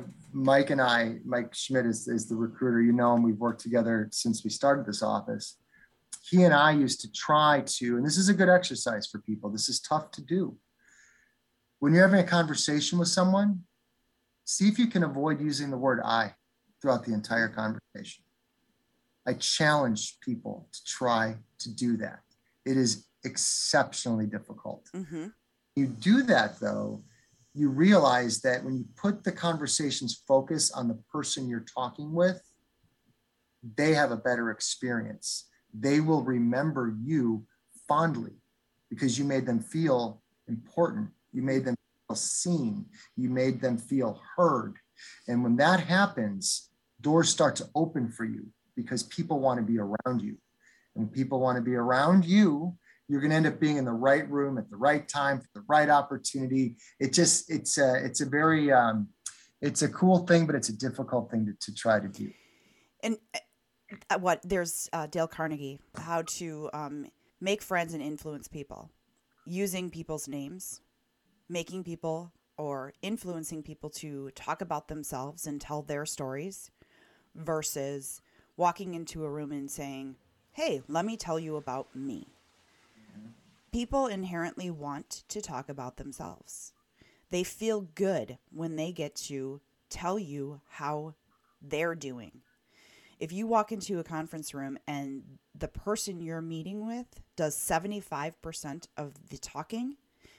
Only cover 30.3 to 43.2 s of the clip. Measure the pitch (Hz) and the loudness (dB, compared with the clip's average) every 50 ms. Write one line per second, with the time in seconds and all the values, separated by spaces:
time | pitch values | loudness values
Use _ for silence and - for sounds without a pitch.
30.3 | 135 135 135 - 160 147 - - - 131 123 117 113 113 - _ - 151 139 - | 4 4 4 2 -2 0 0 0 0 -2 -2 -2 -2 -4 -6 _ -6 -4 -4 -4
31.3 | - 139 131 123 120 113 110 - - 127 127 123 - - 147 151 160 170 180 185 | -4 -4 -4 -4 -4 -4 -6 -8 -6 -6 -6 -6 -6 -8 -8 -4 0 2 2 2
32.3 | 185 185 - _ _ _ _ _ _ _ _ _ _ _ _ _ _ _ _ _ | 2 -2 -10 _ _ _ _ _ _ _ _ _ _ _ _ _ _ _ _ _
33.3 | _ _ _ _ _ _ - 117 107 - 147 156 160 147 147 127 117 110 - 117 | _ _ _ _ _ _ -18 -8 -2 0 2 4 4 4 4 2 0 0 0 0
34.3 | 120 117 117 113 107 - - - - - - 127 120 117 110 110 107 - - - | 0 0 0 -2 -4 -4 -6 -6 -6 -4 -4 -4 -2 -2 -4 -6 -10 -10 -10 -10
35.3 | - - - _ _ _ _ _ - 107 110 139 143 151 156 160 160 147 120 131 | -10 -10 -10 _ _ _ _ _ -8 -4 0 2 2 4 4 4 2 2 2 0
36.3 | 127 120 117 120 123 127 147 160 143 135 120 113 107 107 117 143 160 147 123 117 | 0 2 2 2 2 2 0 0 0 -2 -2 -2 -4 -4 -4 -2 0 2 2 2
37.3 | 113 110 110 _ _ _ _ _ _ - - - 147 151 165 165 143 120 113 - | 0 -2 -4 _ _ _ _ _ _ -8 -2 0 2 2 2 2 0 -2 -6 -10
38.3 | - - _ _ _ _ _ _ _ _ _ - - - 143 127 113 127 139 143 | -12 -18 _ _ _ _ _ _ _ _ _ -12 -6 -2 -2 0 0 0 0 0
39.3 | 139 135 113 123 120 110 - - - 160 165 151 131 123 117 110 110 - _ _ | 0 0 0 0 0 -2 -2 -2 -2 0 2 4 4 2 2 -2 -6 -10 _ _
40.3 | _ _ _ - 117 113 - - - 165 170 - - 107 107 - - _ _ _ | _ _ _ -10 -10 -8 -10 -6 0 0 0 0 0 -2 -6 -8 -10 _ _ _
41.3 | - 131 127 135 131 131 131 131 120 - _ _ _ _ _ - 107 - - - | -6 -4 0 0 2 0 0 0 -4 -4 _ _ _ _ _ -8 -6 -4 -4 -4
42.3 | - - - 175 175 156 127 110 101 101 101 - - - - _ - - | -4 -2 0 0 0 0 0 -2 -2 -4 -8 -12 -16 -20 -20 _ -6 -4